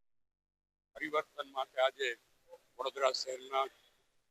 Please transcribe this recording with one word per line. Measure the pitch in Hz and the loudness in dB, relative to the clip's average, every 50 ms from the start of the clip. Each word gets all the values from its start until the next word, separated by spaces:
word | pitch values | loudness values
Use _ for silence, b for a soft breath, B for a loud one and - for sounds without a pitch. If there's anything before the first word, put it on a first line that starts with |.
| _ _ _ _ _ _ _ _ _ _ _ _ _ _ _ _ _ _ - | _ _ _ _ _ _ _ _ _ _ _ _ _ _ _ _ _ _ -12
પરિવર્તન | - 156 156 147 151 151 _ _ 147 143 139 | -10 -6 -2 0 0 0 _ _ -12 -10 -6
માટે | 139 135 131 - - 131 | -4 -6 -6 -2 2 4
આજે | 131 135 - 139 139 123 117 - _ _ _ _ _ - - - _ _ | 4 4 4 2 -2 -2 -2 -4 _ _ _ _ _ -20 -20 -20 _ _
વડોદરા | _ - 127 135 - 139 139 131 131 | _ -4 -4 -4 0 2 2 2 2
શહેરના | - - 131 127 127 131 131 135 135 135 131 - _ _ _ _ _ _ _ _ _ _ _ | 2 -4 -6 -8 -8 -6 -2 -2 0 0 -2 -4 _ _ _ _ _ _ _ _ _ _ _